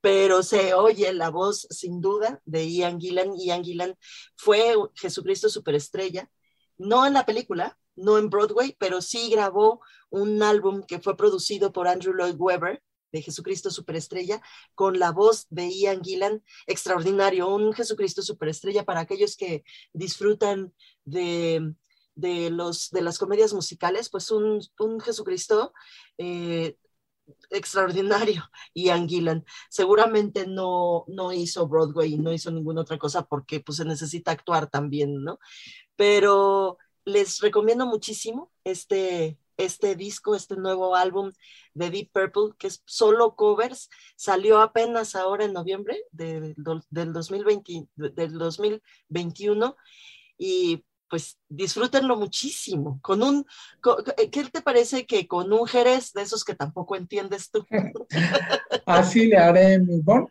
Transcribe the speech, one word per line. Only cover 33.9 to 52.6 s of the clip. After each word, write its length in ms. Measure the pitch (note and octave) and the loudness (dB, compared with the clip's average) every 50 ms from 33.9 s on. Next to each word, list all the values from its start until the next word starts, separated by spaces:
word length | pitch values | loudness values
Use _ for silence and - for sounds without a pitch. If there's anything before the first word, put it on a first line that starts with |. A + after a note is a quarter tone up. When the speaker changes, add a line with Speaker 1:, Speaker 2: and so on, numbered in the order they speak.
| D#3+ C#3+ E3 D3 D#3 E3+ E3+ - D#3+ | -6 -6 -8 -8 -10 -8 -6 -6 -6
Speaker 1:
actuar 360 | D#3 _ - E3+ D#3+ D3+ C#3+ | -6 _ -2 -2 -2 -2 -2
también, 560 | - C#3+ D3 D3 C#3 D3 D3 C#3+ C#3+ C#3 C3+ | -4 -4 -4 -4 -2 -2 -2 -2 -4 -8 -8
¿no? 140 | D#3 F3 - _ - - - - - - - _ _ _ | -10 -12 -14 _ -20 -20 -20 -20 -20 -20 -20 _ _ _
Pero 840 | _ G#3 G3+ G#3 G3+ F#3+ G3+ G3+ G3 G3 G3 G3 G3 G3 F#3+ F3+ _ _ _ _ _ _ | _ 2 4 4 4 6 6 6 6 4 4 2 2 0 -2 -4 _ _ _ _ _ _
les 360 | - G3+ G#3 G3 F#3+ - - | 0 0 0 0 0 -4 -2
recomiendo 460 | - G#3 G#3 G#3 G#3 A3 A#3 A#3+ C4 | -2 2 2 2 2 2 2 2 0
muchísimo 680 | B3 A#3 G#3+ - - A3 - - A3 A3+ B3+ D#4+ _ _ _ _ | -2 -4 -6 -6 -8 -12 -10 -10 -10 -10 -10 -12 _ _ _ _
este, 760 | F#3 F#3+ F3 - _ G3+ G3 F#3+ F#3 F3+ F3 E3 D#3+ D#3 _ _ _ _ | -8 -8 -8 -4 _ -2 0 0 -2 -2 -2 -4 -4 -6 _ _ _ _
este 380 | - F#3 F#3 - - - G3+ G3 | -4 -4 -4 -4 -2 -2 -2 -2
disco, 380 | E3+ G3 G3+ G3+ - _ - G#3 | -2 -6 -12 -12 -8 _ -2 -2
este 220 | G3+ - _ G3+ | -2 -2 _ -10
nuevo 380 | F#3+ F#3 F#3+ F#3+ F#3 F#3 F#3 F3+ | -6 -4 -4 -2 -2 0 0 2
álbum 360 | F3+ F#3 F#3 F#3 G3 G3 G3 F#3+ _ _ - - - _ _ _ | 2 2 2 0 -4 -6 -6 -10 _ _ -20 -20 -20 _ _ _
de 160 | D3 E3+ F3 | -8 -6 -6
Deep 200 | E3+ G3 - _ _ | -6 -8 -10 _ _
Purple, 420 | G3 F#3+ F#3+ _ G3+ G#3 G#3+ - _ | 0 0 0 _ 0 0 0 -2 _
que 100 | - G3 | -10 -10
es 140 | F#3 - _ | -10 -10 _
solo 500 | _ - - A#3 G#3+ G#3+ A#3 A#3+ A3 G#3+ | _ -2 2 4 6 6 6 4 2 2
covers. 560 | - G#3+ G#3+ G#3 G3 A3+ B3+ C4 - - - - _ _ - _ | 2 2 2 4 2 0 -2 -4 -10 -18 -20 -20 _ _ -20 _
Salió 440 | _ - - G3 F#3 G3 G#3+ A3 G#3+ | _ -2 0 0 2 6 6 8 8
apenas 540 | A3 G#3+ _ A3+ A3+ A#3 A#3 A#3 A3 - - | 8 6 _ 0 0 0 0 -4 -4 -4 -4
ahora 300 | G3 F#3 F#3 G3 G3+ G#3+ | -4 -2 -2 0 0 -2
en 80 | G#3 G3 | -2 -2
noviembre 480 | F3+ E3+ F3 F#3+ G3 G#3 G3+ B3+ G#4 A#4+ _ _ | -4 -4 -6 -6 -6 -6 -8 -8 -8 -8 _ _
del 420 | D#3+ E3 E3 D#3+ D#3+ D#3 D#3 D#3 | -12 -10 -8 -8 -8 -10 -10 -12
do-, 280 | D3+ D3+ D#3+ D#3+ D#3+ - _ | -12 -6 -6 -6 -6 -6 _
del 220 | D3 D#3+ E3+ E3 D#3+ | -8 -6 -6 -6 -6
dos 180 | E3+ E3 E3 | -8 -8 -6
mil 140 | F#3+ G3 G#3 | -6 -2 0
veinte, 440 | G#3 G#3+ G3+ G3+ - F3 E3 D3 _ _ | 0 0 0 -2 -10 -12 -12 -12 _ _
del 420 | - D3 C#3 C#3+ - E3 D#3+ D#3 E3 | -10 -10 -10 -6 -6 -6 -6 -4 -4
dos 220 | E3 E3 D#3+ E3+ | -6 -6 -4 -2
mil 220 | G3+ G#3+ G#3+ A3 _ _ _ _ _ _ | -2 -2 -2 -2 _ _ _ _ _ _
veintiuno, 680 | D3+ F3 F3 E3+ E3 - G3 G#3 G#3 G#3 A3+ B3+ C#4 _ _ _ _ _ - - - - _ _ _ _ | -8 -6 -6 -6 -8 -6 -2 0 0 2 0 -2 -2 _ _ _ _ _ -20 -20 -20 -20 _ _ _ _
y, 460 | - F#3+ F#3 F#3 F3+ E3+ E3 D#3+ _ _ _ _ _ _ | -6 -2 0 0 0 0 -2 -4 _ _ _ _ _ _
pues, 300 | - E3 - - - _ _ _ | -8 -8 -8 -8 -18 _ _ _
disfrútenlo 680 | D3+ C#3+ G3 F#3+ - G#3+ A#3 B3 - C4+ C4 C4 A3+ | -10 -8 -6 -6 -2 -2 -4 0 2 2 2 2 0
muchísimo. 840 | G#3+ G#3 F#3+ - - - C#4 D#4+ - | 0 -2 -4 -6 -6 -8 -6 -8 -10